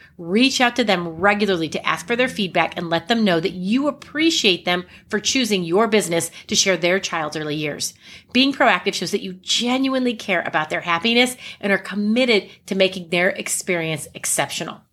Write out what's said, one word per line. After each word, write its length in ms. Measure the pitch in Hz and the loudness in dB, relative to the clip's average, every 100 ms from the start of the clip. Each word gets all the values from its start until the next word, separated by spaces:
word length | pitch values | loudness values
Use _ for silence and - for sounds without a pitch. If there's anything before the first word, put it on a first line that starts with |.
| - - | -20 -14
Reach 460 | 165 202 262 - | -2 2 4 4
out 140 | 247 240 | 2 2
to 80 | |
them 220 | 220 185 170 | 2 2 0
regularly 640 | 160 196 208 208 180 160 | 0 2 4 2 0 -2
to 180 | 196 - | -2 -2
ask 200 | 160 175 | -4 -2
for 100 | 240 | 0
their 120 | 254 | 0
feedback 460 | 240 190 170 165 | 0 -2 0 0
and 140 | - 170 | -2 -2
let 200 | 165 165 | -2 0
them 140 | 233 | 0
know 160 | 214 170 | 2 2
that 140 | 170 | 0
you 340 | 185 185 240 294 | -4 -2 0 0
appreciate 760 | 285 - 294 330 320 214 175 | -4 -8 0 0 2 2 2
them 220 | - 180 180 - - | 0 -2 -4 -16 -6
for 100 | 208 | -4
choosing 420 | - 269 226 202 | 0 0 0 0
your 240 | 170 180 226 | 2 2 4
business 440 | 214 170 165 160 - - | 2 2 0 -2 -8 -4
to 100 | 214 | 0
share 220 | 196 175 | 2 2
their 200 | 175 190 | 2 0
child's 380 | 190 170 151 156 | 0 -4 -4 -6
early 180 | 151 | -4
years. 380 | 151 151 - - - - - - | -4 -4 -6 -8 -10 -20 -20 -2
Being 220 | 247 269 | 2 2
proactive 400 | 269 269 180 202 | 4 4 4 0
shows 160 | 190 170 | -4 -2
that 100 | 202 | -4
you 140 | 190 | -4
genuinely 800 | 185 - - 233 262 269 262 247 | -10 -4 -2 0 0 0 0 -2
care 280 | 220 - 175 - | -2 -2 -2 0
about 240 | 160 156 | -2 0
their 100 | 175 | -4
happiness 560 | 160 170 233 233 247 254 - - | -2 0 2 2 2 -2 -14 -6
and 100 | 202 | 0
are 60 | 196 | 0
committed 720 | 196 196 208 226 254 208 190 - | -2 -4 0 2 4 2 0 -10
to 100 | - | -6
making 360 | 190 190 185 165 | 0 2 0 -2
their 180 | 175 185 | 0 2
experience 800 | - - - - 175 160 156 - | 0 -4 -4 -2 -2 -2 -4 -8
exceptional. 680 | - - - 143 - 165 - _ | -10 -4 -2 -2 -4 -8 -10 _